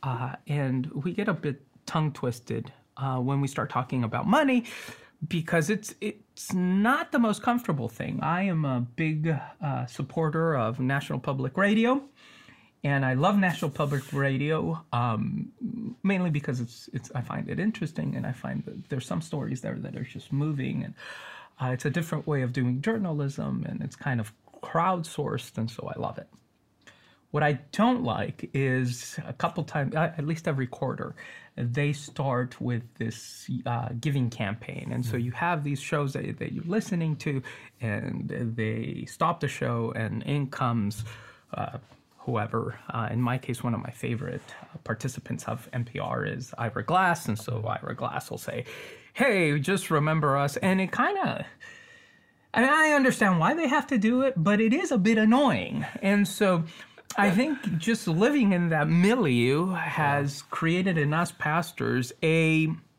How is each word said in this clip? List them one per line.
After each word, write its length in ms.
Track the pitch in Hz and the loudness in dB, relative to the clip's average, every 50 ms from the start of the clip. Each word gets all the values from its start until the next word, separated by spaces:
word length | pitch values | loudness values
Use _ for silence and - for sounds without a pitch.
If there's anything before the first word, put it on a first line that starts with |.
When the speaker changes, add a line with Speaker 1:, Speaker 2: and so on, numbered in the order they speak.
| - | -2
Speaker 1:
uh, 340 | 139 123 120 123 123 131 - _ | -2 -2 -2 -4 -6 -6 -10 _
and 400 | - 147 147 139 131 127 131 127 151 - 147 135 | -4 -2 0 0 0 0 0 -2 -2 -4 -4 -4
we 80 | 180 170 | -2 -2
get 160 | - 196 208 | 0 0 0
a 60 | 190 | 0
bit 280 | - - 151 135 - - _ _ - _ | 0 -2 -4 -4 -4 -10 _ _ -18 _
tongue-twisted, 840 | - - - 156 151 - - - 127 120 - - - 110 113 113 - - _ _ _ _ | -4 0 0 0 0 -2 -2 -4 -4 -4 -4 -6 -6 -6 -6 -6 -8 -14 _ _ _ _
uh, 220 | - 135 135 131 127 | -6 -4 -2 -2 0
when 220 | 123 131 139 139 | 0 0 2 2
we 80 | 139 135 | 0 0
start 220 | - - 113 - | 0 -2 -4 -2
talking 340 | - 123 131 - - 131 120 | -2 -2 -2 0 -2 -2 -2
about 220 | 110 113 120 - | 0 -2 -2 2
money, 380 | - 202 294 311 269 254 247 233 - - - - - - - - - _ _ - | 4 4 4 6 6 4 2 2 -2 -10 -14 -14 -14 -16 -18 -20 -20 _ _ -8
because 440 | 151 - 170 156 - - 170 156 143 | -4 -2 -2 -2 2 2 2 2 2
it's, 240 | 214 214 - - - _ | 0 -2 -2 -8 -12 _
it's 520 | - - - - - _ _ - - - - | -6 -6 -6 -8 -16 _ _ -16 -10 -4 -2
not 600 | 185 180 180 185 196 202 226 262 302 339 - - | 0 2 4 4 4 4 4 4 2 0 0 2
the 60 | 294 | 2
most 240 | 233 220 202 - - | 4 4 2 0 0
comfortable 460 | - 240 247 240 - 170 135 117 110 | 0 0 0 0 0 -2 0 0 -4
thing. 320 | - - - - - - - | -4 -6 -6 -4 -4 -2 0
I 200 | 147 165 180 190 | 0 0 2 2
am 220 | 196 180 160 151 | 2 2 2 2
a 160 | 139 131 123 | 2 0 0
big, 540 | 120 120 - - 165 156 156 151 151 165 160 135 - - - _ - | -2 -4 -2 -2 0 0 0 0 0 0 0 0 -2 -8 -12 _ -4
uh, 240 | 147 135 123 123 | -2 -2 -2 -4
supporter 720 | 123 - - 143 - - - 160 156 147 160 165 165 160 | -6 -6 -8 -8 -6 -2 0 0 2 2 2 2 2 2
of 240 | 135 113 113 117 123 | 2 2 0 0 0
National 380 | 131 127 139 139 139 - - 127 | 0 2 2 0 0 -2 -6 -4
Public 380 | - - 139 135 131 131 - | -2 -2 -2 -2 -2 -4 0
Radio, 460 | - 190 202 214 220 226 233 254 285 277 - _ _ - - - - - - - _ _ _ _ _ - | 2 4 4 6 6 6 4 4 2 0 -6 _ _ -20 -20 -20 -20 -20 -20 -20 _ _ _ _ _ 0
and 200 | 143 143 139 135 | 0 2 2 2
I 100 | 131 131 | 2 2
love 240 | 131 147 185 208 202 | 4 4 4 4 4
National 320 | 190 180 160 - - 151 | 4 4 2 0 -2 -4
Public 420 | 139 - 151 143 143 139 143 - - | -2 -2 -2 0 0 -2 -2 -4 -2
Radio, 720 | 139 139 139 135 131 143 147 160 156 160 165 165 160 - _ - | 0 0 2 2 0 0 0 0 0 0 -2 -4 -4 -6 _ 0
um, 580 | 120 120 120 113 110 - - - - - - - _ 254 - - - - - - - _ | 0 2 2 2 0 0 -2 -2 -4 -6 -6 -8 _ -8 -6 -6 -6 -8 -8 -10 -2 _
mainly 280 | 190 196 185 180 175 | 2 2 2 2 2
because 300 | 151 147 139 - 127 127 | 0 0 0 -2 -4 -4
it's, 300 | 123 117 - - - - - | -4 -6 -8 -14 -20 -10 -10
it's, 180 | 127 - - - | -10 -10 -6 -6
I 80 | 131 117 | -6 -6
find 260 | - - - - - | -4 -4 -6 -4 -4
it 100 | - - | -4 0
interesting, 560 | 175 214 220 - 185 151 - - 156 143 - | 0 0 0 0 -4 -6 -4 -4 -4 -2 -2
and 100 | 127 123 | -2 -4
I 60 | - 123 | -4 -6
find 300 | - - 131 131 143 - | -6 -6 -6 -4 -4 -6
that 260 | - - - - - | -6 -10 -12 -8 -6
there's 160 | - 131 123 | -6 -6 -4
some 160 | - - 175 160 | -4 -4 -6 -4
stories 400 | - - 151 127 113 127 123 - | -4 -6 -4 -4 -4 -4 -4 -4
there 140 | - - | -6 -6
that 200 | - - - - | -6 -8 -8 -8
are 80 | - 135 | -8 -10
just 280 | - - - - - - | -8 -10 -14 -8 -4 -2
moving, 520 | 135 147 156 156 139 131 131 - - - | 0 0 0 0 -2 -2 -2 -2 -4 -4
and, 100 | - - - - - - - - - - - - - _ _ | -6 -8 -14 -16 -16 -14 -14 -16 -16 -18 -18 -20 -20 _ _
uh, 80 | 131 127 127 | -2 -2 -2
it's 140 | 123 - | 0 -2
a 40 | 151 | -2
different 360 | 139 175 165 165 - 156 - | 0 0 -2 -2 -4 -6 -2
way 160 | - 151 139 127 | 0 0 0 0
of 100 | 123 123 | 0 0
doing 300 | 139 127 123 123 131 143 | 0 0 2 0 0 0
journalism, 840 | 220 226 226 202 180 156 147 143 139 139 - - - - - - | -2 0 0 0 -2 0 0 -2 -2 -2 -4 -4 -2 -2 -4 -4
and 160 | - - - - | -4 -6 -6 -6
it's 140 | - - | -6 -8
kind 240 | - - 143 131 117 | -6 -4 -2 -2 -2
of 120 | 110 107 - _ _ - - - - | -2 -4 -8 _ _ -20 -18 -16 -14
crowdsourced, 920 | - - 165 165 185 185 180 165 - - - - - - - - - - | -2 0 2 2 2 0 0 -2 -8 -6 -6 -4 -4 -4 -6 -6 -8 -6
and 140 | - 113 113 | -6 -6 -4
so 200 | - - - - - | -6 -8 -8 -8 -6
I 40 | - | -6
love 200 | - - - - | -6 -6 -6 -8
it. 100 | - _ _ - _ _ _ _ _ _ _ _ _ - - _ _ _ _ _ _ _ - | -14 _ _ -20 _ _ _ _ _ _ _ _ _ -20 -20 _ _ _ _ _ _ _ -2
What 100 | 147 151 | 2 2
I 120 | 147 147 127 - - - | 2 2 0 -4 -10 0
don't 300 | - 208 240 254 240 247 | 2 4 4 4 2 0
like 440 | 120 110 - 104 101 - - - - _ | -2 0 -2 -2 -4 -6 -8 -10 -6 _
is 640 | 135 135 135 127 127 127 123 120 120 - - - - 156 | 0 0 2 2 2 0 0 -2 -4 -8 -10 -10 -10 -10
a 60 | - 123 | -10 -6
couple 320 | - - 170 165 - 156 | -2 -2 -2 -2 -2 -6
times, 300 | - - 156 139 139 143 | -4 -2 -2 -2 0 0
uh, 180 | 151 160 156 160 | 0 0 0 0
at 100 | - 143 | -4 -4
least 200 | 147 165 160 - | -4 -4 -2 -2
every 200 | - 151 135 131 | -2 -2 -2 -2
quarter, 480 | 123 - - - 131 - - - - - - - - - - - - _ | -4 -4 -4 -4 -4 -4 -4 -6 -10 -10 -14 -16 -18 -18 -18 -20 -18 _
they 360 | - 120 120 120 147 143 147 147 | -4 -4 -2 0 0 0 0 0
start 680 | 143 - - - - 143 139 127 123 123 123 - - | -2 -6 -14 -6 -4 -2 0 0 0 0 -2 -4 -6
with 220 | 120 120 123 113 113 117 _ _ | -4 -2 -2 -2 -4 -8 _ _
this, 520 | 113 113 113 - - - - - - - 139 123 - | -6 -4 -4 -8 -12 -16 -18 -18 -8 -6 -6 -4 -2
uh, 220 | 127 120 117 120 113 120 117 | -2 -2 -2 -2 -4 -6 -4
giving 300 | 117 156 143 139 123 117 | -2 -2 0 0 0 0
campaign. 600 | - - 113 98 107 - - - - - - - 123 | -2 -4 -4 -4 -4 -6 -8 -10 -10 -10 -8 -6 -4
And 120 | 120 123 | -4 -2
so 120 | 120 113 | -2 -2
Speaker 2:
Mm. 80 | 127 120 | -2 -2
Speaker 1:
you 80 | 123 120 | -2 -2
have 320 | - - 170 180 160 147 | -2 0 0 0 0 0
these 160 | 147 143 135 | -2 -4 -4
shows 320 | - - - 151 147 139 135 | -4 -2 -2 0 0 0 -2
that, 260 | - - - - - | -4 -6 -6 -6 -6
that 140 | - - - | -6 -6 -4
you're 120 | - 160 | -6 -4
listening 520 | 165 170 226 - - - 170 165 160 151 | 0 0 -2 0 0 0 0 0 0 0
to, 260 | 143 - 156 143 135 127 - - - - - _ _ | -2 -2 -2 -2 -2 -4 -6 -14 -18 -20 -20 _ _
and 480 | - 110 104 107 107 - - - - - - 123 123 113 113 | -2 -2 -2 -2 -2 -4 -4 -4 -4 -4 -4 -4 -4 -4 -2
they 500 | 117 110 107 113 113 113 139 - - - - | -2 -2 -2 0 -2 -4 -4 -6 -6 -8 -10
stop 320 | - - 160 160 170 170 | -2 0 0 0 0 0
the 80 | - 131 | -2 -4
show, 440 | - - 135 127 120 120 117 113 - | -2 -2 -2 0 0 0 -2 -2 -2
and 260 | - 113 107 107 117 - | -2 -2 -2 -2 -4 -2
in 240 | - 143 147 143 | -2 0 0 0
comes, 580 | 131 - - 139 123 117 120 104 101 107 - 113 - - - - - - - _ _ - | -2 -2 0 0 2 2 2 0 0 -2 -4 -8 -10 -10 -16 -18 -20 -20 -20 _ _ -8
uh, 260 | - - - - - - _ - _ _ _ _ _ | -6 -6 -6 -6 -10 -14 _ -20 _ _ _ _ _
whoever. 600 | - - 123 110 104 110 - 117 - - - - - - | -6 -2 -2 -2 -2 0 -2 -2 -4 -4 -8 -10 -12 -8
Uh, 200 | - 117 113 - | -4 -4 -2 -2
in 100 | - 117 | 0 0
my 180 | 123 120 123 131 | 0 0 0 -2
case, 240 | - - 123 - - | -2 -6 -6 -4 -2
one 120 | 123 117 | -2 -2
of 80 | - - | -2 -4
my 80 | - | -8
favorite, 520 | 120 - - - 117 110 - - - - - - - - - | -10 -8 -6 -4 -4 -4 -4 -6 -8 -8 -10 -12 -18 -18 -20
uh, 160 | - - - _ | -18 -18 -18 _
participants 600 | - 113 - - 135 - - - - - - - | -6 -6 -4 -4 -6 -6 -6 -8 -8 -8 -8 -6
of 240 | - - 131 - - - | -6 -6 -8 -8 -8 -6
N 120 | 127 120 | -6 -6
P 140 | 120 - - | -6 -6 -6
R 260 | - - 113 - 101 | -4 -4 -2 -2 -2
is 300 | 101 98 127 127 - - - | -4 -6 -6 -10 -12 -8 -6
Ira 260 | 117 113 - - 104 | -6 -4 -4 -4 -4
Glass, 420 | - 160 185 190 180 170 165 - - | 0 2 2 4 4 2 0 -2 -4
and 100 | 104 104 | -4 -4
so 260 | - - 117 113 107 | -4 -6 -6 -4 -2
Ira 280 | - - - - - - | -4 -4 -4 -6 -8 -8
Glass 360 | 123 123 120 - - - - | -6 -6 -4 -4 -6 -8 -8
will 80 | - - | -10 -10
say, 260 | - - - 123 123 - - - - - - - - - _ | -8 -8 -8 -8 -8 -10 -12 -16 -16 -16 -18 -20 -20 -18 _
"Hey, 440 | - 233 277 214 190 175 156 143 151 | 2 2 4 4 4 4 4 4 2
just 320 | 135 175 190 190 - - | 2 2 0 0 0 2
remember 460 | 156 151 143 156 160 160 156 147 135 | 2 2 4 4 2 2 4 4 4
us." 200 | 139 143 143 - - | 4 2 0 0 0
And 220 | - 196 185 190 | 2 2 4 4
it 120 | 190 185 - | 2 0 0
kinda, 540 | - 247 330 403 392 381 247 - - - - - _ - - - - - - - - - _ _ _ _ _ _ _ _ _ - | 0 0 2 2 0 0 -2 -2 -4 -6 -10 -12 _ -20 -20 -20 -20 -20 -20 -20 -20 -20 _ _ _ _ _ _ _ _ _ 0
and 120 | 226 233 | 2 4
I 260 | 269 285 311 311 311 302 | 6 6 6 6 6 6
understand 480 | 285 269 262 254 - 226 196 185 170 | 6 6 4 4 4 4 4 4 6
why 140 | 160 180 285 | 4 4 4
they 140 | 330 330 269 | 2 2 2
have 180 | 262 302 277 - | 2 2 2 2
to 100 | 285 240 | 0 2
do 240 | 190 220 233 254 269 | 4 4 4 4 4
it, 120 | 269 262 | 2 2
but 240 | 175 160 196 208 208 | 2 4 4 4 6
it 120 | 226 226 220 | 6 4 4
is 180 | 320 392 320 | 4 2 2
a 80 | 285 233 | 2 4
bit 200 | 180 214 226 226 | 4 6 6 6
annoying. 640 | 214 214 226 262 294 262 170 107 90 - - - 147 - - - - | 8 8 8 8 6 6 4 2 0 -2 -4 -4 -6 -6 -6 -2 2
And 240 | 196 202 202 202 | 2 4 4 4
so 380 | - - - 214 196 185 170 165 160 - - - - - - - _ - | 2 2 2 4 4 4 4 2 -2 -6 -16 -20 -20 -20 -20 -18 _ 0
I 100 | - 202 202 | 2 4 4
Speaker 2:
Yeah. 60 | 175 | 6
Speaker 1:
think 440 | 196 254 311 302 247 - 196 165 160 | 4 4 4 2 -2 -2 -2 -2 0
just 300 | 165 220 233 220 - - | 2 0 0 0 0 0
living 440 | 165 160 202 247 285 294 247 196 190 | 2 4 4 4 6 6 4 6 4
in 160 | 175 175 170 | 4 4 2
that 180 | 160 156 147 156 | 2 2 2 4
milieu 800 | 160 170 175 196 233 262 214 151 123 120 117 123 135 147 170 190 | 6 6 6 6 6 6 4 4 6 6 6 6 4 4 2 0
has 720 | 185 170 170 160 139 - 156 143 143 143 143 143 143 - | 0 -2 -2 -2 -2 0 2 2 4 2 2 0 -4 -6
Speaker 2:
Yeah. 80 | - _ | -10 _
Speaker 1:
created 480 | - - - 160 165 180 185 196 180 160 | -6 -2 0 2 2 2 2 2 2 2
in 160 | 147 143 151 | 2 2 2
us 180 | 160 175 165 - | 2 0 0 -2
pastors 800 | - - 151 151 170 165 160 - - 120 113 120 123 127 123 - _ - | -4 -2 0 0 0 0 -2 -4 -4 -2 0 2 0 0 -2 -4 _ 2
a 460 | 165 160 165 165 160 160 160 160 160 160 160 - _ _ | 4 4 6 6 6 6 4 4 2 0 -4 -10 _ _